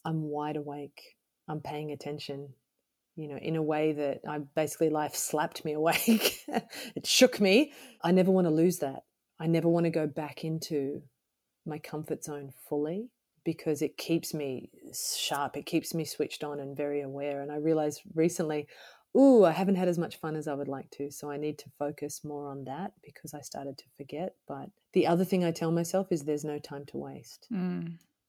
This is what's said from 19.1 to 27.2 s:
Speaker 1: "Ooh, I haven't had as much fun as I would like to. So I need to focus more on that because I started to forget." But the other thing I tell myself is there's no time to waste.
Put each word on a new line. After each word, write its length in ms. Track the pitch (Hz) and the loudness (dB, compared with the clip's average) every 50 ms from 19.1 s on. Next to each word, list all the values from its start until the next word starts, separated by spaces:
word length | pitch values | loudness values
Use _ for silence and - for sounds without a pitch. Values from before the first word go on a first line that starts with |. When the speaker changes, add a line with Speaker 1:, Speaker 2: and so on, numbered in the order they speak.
| - | 6
Speaker 1:
"Ooh, 280 | 247 269 277 262 233 196 | 8 10 10 10 10 10
I 60 | 170 | 8
haven't 240 | 156 165 190 185 202 | 6 4 2 2 2
had 140 | 180 185 180 | 4 4 2
as 100 | 175 165 | 2 2
much 180 | 170 - - | 0 -2 -4
fun 200 | - - 160 156 | -8 -8 -6 -6
as 120 | 156 147 147 | -4 -4 -4
I 60 | 143 | -4
would 140 | 139 143 139 | -4 -4 -4
like 220 | 135 135 139 - - | -6 -8 -10 -12 -10
to. 180 | - 143 143 | -10 -8 -8
So 200 | 143 - - 147 | -8 -10 -10 -8
I 60 | 143 | -6
need 220 | 143 151 151 151 - | -4 -4 -4 -6 -6
to 120 | - - - - | -10 -16 -8 -6
focus 440 | 147 147 151 - - 147 - - - | -4 -4 -4 -6 -8 -8 -8 -8 -10
more 240 | 151 147 143 143 143 | -8 -8 -8 -8 -8
on 160 | 139 139 135 | -8 -8 -8
that 280 | 131 135 147 185 - - _ - | -8 -6 -6 -8 -8 -10 _ -20
because 300 | - 160 - - 156 - | -20 -20 -18 -16 -14 -12
I 60 | 147 143 | -14 -12
started 340 | - - 147 139 139 135 - | -12 -10 -10 -8 -8 -10 -12
to 60 | - _ _ | -16 _ _
forget." 400 | - 143 135 - 147 175 190 - _ _ - | -16 -14 -10 -8 -6 -6 -6 -8 _ _ -12
But 220 | 143 139 135 - - _ _ _ - | -12 -10 -12 -14 -16 _ _ _ 2
the 120 | 196 165 | 4 4
other 180 | - 170 170 190 | 6 4 4 2
thing 200 | 180 - 185 180 | 2 2 2 2
I 60 | 170 | 2
tell 200 | 165 - 170 165 | 0 0 0 0
myself 360 | 170 170 170 170 - 190 196 190 | 2 2 2 2 0 0 0 0
is 140 | 180 160 143 | -2 -2 0
there's 200 | 151 151 147 147 | -2 -2 -2 -2
no 140 | 151 147 147 | -4 -6 -6
time 280 | 147 - 143 143 143 | -8 -10 -12 -12 -12
to 100 | 139 - | -10 -10
waste. 500 | 139 143 139 139 135 | -10 -8 -10 -10 -12